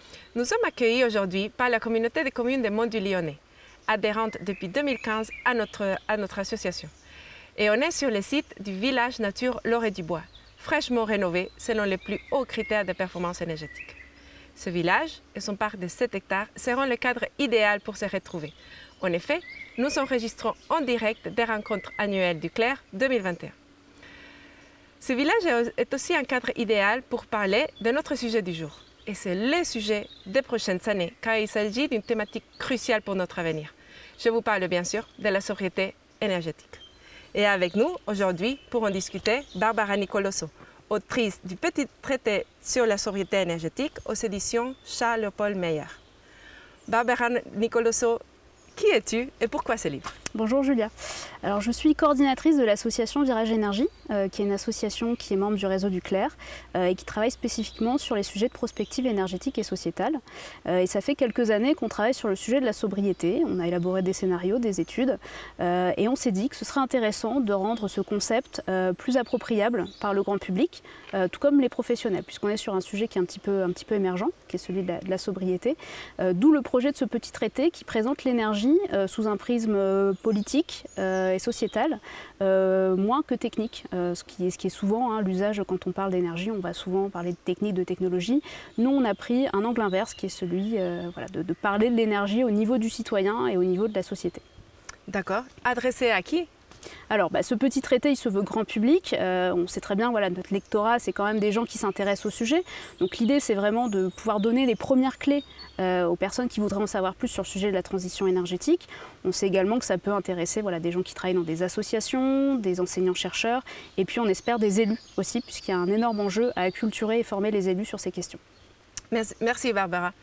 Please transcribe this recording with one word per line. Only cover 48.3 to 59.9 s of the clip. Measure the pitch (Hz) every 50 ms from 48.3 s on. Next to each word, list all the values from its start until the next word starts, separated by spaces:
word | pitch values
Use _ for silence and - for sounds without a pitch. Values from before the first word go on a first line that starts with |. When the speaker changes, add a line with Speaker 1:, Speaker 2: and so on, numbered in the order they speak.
| - - - - - - - - -
Speaker 1:
qui | - 403
es-tu | 415 339 226 - - - 233 254 277 - -
et | 233 226
pourquoi | - 294 - - 226
ce | 220 - 160
livre ? | 139 131 - - - - - - -
Speaker 2:
Bonjour | 214 220 214 254 277
Julia. | 269 269 277 226 208 226 - - - - - - - - - -
Alors, | - 196 202 208
je | 202 240
suis | 240 - - 311 294
coordinatrice | - 330 294 294 254 285 269 254 254 - 320 311
de | 285 240
l'association | 214 208 - - 226 - - 226 226 - 285
Virage | 285 262 240 220 226 220
Énergie, | 226 220 208 202 196 214 285 - - - - -
euh, | 214 202 196 190
qui | - -
est | 202
une | 202
association | 202 190 - 233 220 - 226 208 - - 233 233 240
qui | - - - 202
est |
membre | 190 196 208 214 190
du | 196
réseau | 190 190 190 196 202
du | 185 175
Clair, | - - 196 190 226 302 - - - - - - - - -
euh, | 180 180
et | 180 185
qui | - -
travaille | - - 214 220 262
spécifiquement | - - - 233 - - 214 - - - 220 233 262 294
sur | - - 233
les | 202
sujets | 196 - - 196 220 262
de | -
prospective | - 247 220 - - 208 - - 269 254
énergétique | 262 214 196 190 180 185 180 - 269 - 226
et |
sociétale. | 202 - 190 - - 170